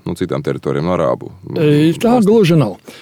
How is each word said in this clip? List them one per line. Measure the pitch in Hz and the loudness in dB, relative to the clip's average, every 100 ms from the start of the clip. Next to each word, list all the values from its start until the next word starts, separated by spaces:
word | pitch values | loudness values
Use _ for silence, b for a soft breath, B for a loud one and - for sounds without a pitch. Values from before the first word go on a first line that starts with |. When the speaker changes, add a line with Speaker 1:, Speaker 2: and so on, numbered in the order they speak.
| - | -8
Speaker 1:
no | 90 | -6
citām | 90 69 | -4 -4
teritorijām, | 73 65 - 69 82 | -4 -6 -4 -4 -2
no | 90 | 0
arābu | 73 64 - - - | 0 -2 -8 -16 -10
Speaker 2:
E, | 135 151 147 156 | -2 0 2 2
tā | 160 233 247 | 0 0 2
Speaker 1:
valstīm. | 196 | 4
Speaker 2:
gluži | 226 180 170 | 4 4 4
nav. | 117 92 B B | 0 -4 B B